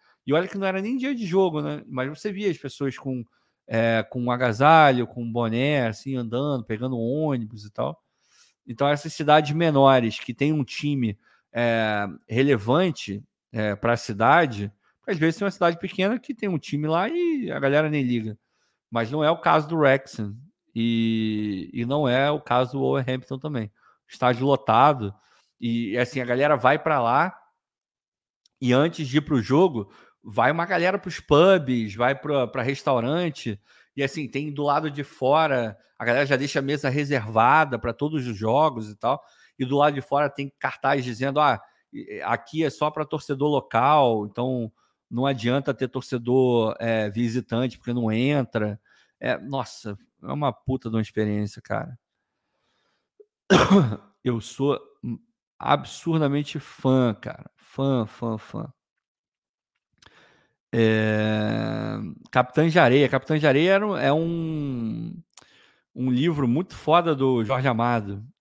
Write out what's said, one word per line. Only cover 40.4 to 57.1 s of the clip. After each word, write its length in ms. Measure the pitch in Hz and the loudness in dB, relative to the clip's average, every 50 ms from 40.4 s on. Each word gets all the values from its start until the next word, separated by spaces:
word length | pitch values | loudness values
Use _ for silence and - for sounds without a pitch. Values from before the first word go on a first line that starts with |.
| 139 139 - _ | -10 -10 -8 _
cartaz 460 | - 127 - - - 135 147 139 123 | -6 -6 -6 -4 -2 -2 0 -2 -2
dizendo, 360 | 123 117 107 131 139 135 147 | -4 -6 -6 -4 -4 0 2
"Ah, 220 | 151 143 117 101 - - _ _ _ _ | 2 2 2 0 -4 -12 _ _ _ _
e, 300 | - 117 - - 107 90 71 | -16 -16 -14 -12 -12 -8 -4
aqui 400 | 98 117 117 - - - 160 160 | -2 -4 -4 -4 -6 -4 -2 -2
é 60 | 143 | -2
só 200 | - - 151 151 | -2 -2 -4 -4
pra 160 | 147 160 151 | -4 -4 -8
torcedor 440 | - - 147 - - 143 131 143 151 | -6 -8 -8 -6 -6 -4 -2 -2 0
local, 760 | 147 135 - - - 113 123 139 151 151 139 120 113 107 104 | 0 -2 -2 -2 0 0 2 4 4 4 4 4 2 0 -2
então 460 | 104 - - 123 131 131 123 117 110 - _ _ _ _ _ _ - | -6 -6 -6 -6 -4 -4 -4 -6 -8 -10 _ _ _ _ _ _ -10
não 140 | - 120 131 | -6 -4 -2
adianta 480 | 139 139 120 104 120 127 139 135 - 127 | -2 -2 -2 -2 -2 -2 -2 -2 -2 -4
ter 140 | - 131 120 | -4 -4 -6
torcedor, 880 | - 131 - - 131 120 117 120 123 131 131 127 120 117 110 110 - - | -6 -6 -8 -6 -6 -6 -2 2 2 4 4 4 4 2 2 0 -2 -4
é, 300 | - 117 113 110 107 104 | -4 -2 0 0 -2 -2
visitante, 680 | 98 117 120 117 110 127 113 - 113 117 127 123 - - | -2 -2 -2 -2 -2 -4 -4 -4 -2 -2 -2 -4 -6 -8
porque 160 | - 123 120 | -8 -6 -4
não 180 | 123 117 110 | -2 -2 0
entra." 680 | 107 113 123 139 147 143 123 - - 113 107 104 104 - _ _ _ _ _ _ _ - | 0 0 0 0 0 0 -2 -2 -4 -4 -4 -4 -4 -8 _ _ _ _ _ _ _ -8
É, 180 | - 123 120 69 | -4 -4 -4 -4
nossa, 600 | 90 131 139 135 117 - - - - 110 101 98 _ _ _ _ - | -6 -8 -8 -8 -8 -8 -12 -14 -12 -12 -12 -14 _ _ _ _ -12
é 80 | 113 | -10
uma 220 | 135 147 151 135 113 | -6 -4 -2 -4 -4
puta 360 | - _ - 131 - - 113 | -4 _ -6 -6 -4 -4 -4
de 60 | 110 | -2
uma 60 | 113 | -2
experiência, 600 | 110 - - 107 107 107 104 104 104 101 - 113 | -4 -2 -2 -2 -2 -2 -2 -2 -4 -6 -8 -12
cara. 380 | - - 107 107 - - 127 - _ _ _ _ _ _ _ _ _ _ _ _ _ _ _ _ _ _ _ _ _ _ _ _ - _ _ _ _ - | -12 -8 -8 -6 -6 -8 -14 -18 _ _ _ _ _ _ _ _ _ _ _ _ _ _ _ _ _ _ _ _ _ _ _ _ -20 _ _ _ _ 4
<coughs> 640 | 196 170 - - 196 202 147 110 104 - - _ _ _ - | 4 6 6 6 6 6 4 4 0 -6 -10 _ _ _ -4
Eu 160 | 127 120 113 | -2 -2 -2
sou 400 | - - - - 135 143 135 - - - _ _ - 120 117 - _ _ _ _ _ _ _ - | -4 -8 -8 -4 -2 -2 -2 -2 -6 -12 _ _ -10 -10 -10 -10 _ _ _ _ _ _ _ -8
absurdamente 1000 | - - 143 147 139 - - - - 170 165 160 151 139 143 147 147 - - 151 | -2 0 0 0 -2 -4 -14 -10 -4 -2 0 0 2 0 0 -2 -4 -6 -8 -12
fã, 540 | - - - - - 131 131 131 127 120 | -12 -14 -10 -4 0 2 4 4 4 2